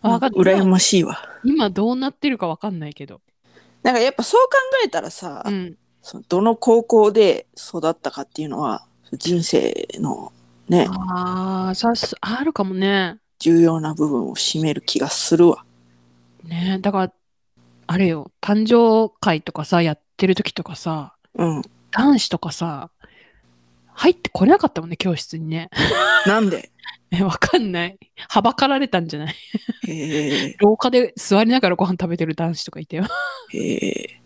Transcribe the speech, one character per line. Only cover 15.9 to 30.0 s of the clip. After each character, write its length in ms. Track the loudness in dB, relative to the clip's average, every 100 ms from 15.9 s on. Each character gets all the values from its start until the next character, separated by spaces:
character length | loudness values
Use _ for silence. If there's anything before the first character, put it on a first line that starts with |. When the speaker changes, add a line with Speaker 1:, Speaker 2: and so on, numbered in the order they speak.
| _ _ _ _ _
Speaker 1:
ね、 340 | -12 -6 -4 -2
だ 100 | -2
か 160 | -2 -4
ら、 60 | _ _ _ _ _ _ _ -6
あ 100 | 0
れ 100 | 2
よ、 240 | 0 -8 _
誕 240 | 0 0 4
生 460 | 6 6 4 2 _
会 220 | 0 0
と 100 | -2
か 140 | -8 0
さ、 160 | 2
や 120 | 2
っ 80 | -2 _ -2
て 100 | 0
る 80 | 2
時 160 | -2
と 120 | -6
か 120 | -12 -10
さ、 400 | -6 -8 -10 _ _ -4
Speaker 2:
う 80 |
ん。 180 | -2 -2 -8 _ _
Speaker 1:
男 280 | 0 4 4
子 100 | 2
と 80 | -4
か 140 | -6
さ、 400 | -6 -6 -8 -14 _ _ _ _ _ _ _ _ _ _
入 180 | 0 2
っ 20 |
て 160 | 2 -4
こ 160 | 2 4
れ 60 |
な 60 | 6
か 100 | 4
っ 60 |
た 80 | -4
も 60 | -10
ん 20 |
ね、 60 | -6
教 200 | -4 -4
室 220 | -6 -10
に 100 | -6
ね。 220 | -6 -8 -2 0 2 2 2 2
Speaker 2:
な 140 | 2
ん 100 | 2
で？ 220 | -2 -10 _ -20
Speaker 1:
<laughs> 200 | -20 _
え、 120 | -2
わ 80 | -2
か 260 | -2 0 0
ん 140 | 0
な 160 | -4 -6
い。 100 | -8 _ _ -2
は 120 | 0
ば 120 | 0
か 140 | 2 0
ら 100 | 0
れ 100 | 0
た 140 | -2
ん 60 | -2
じ 100 | -6
ゃ 20 |
な 120 | -8
い？ 40 | -10 -10 -10 -8 -10 -8
Speaker 2:
へ 420 | -8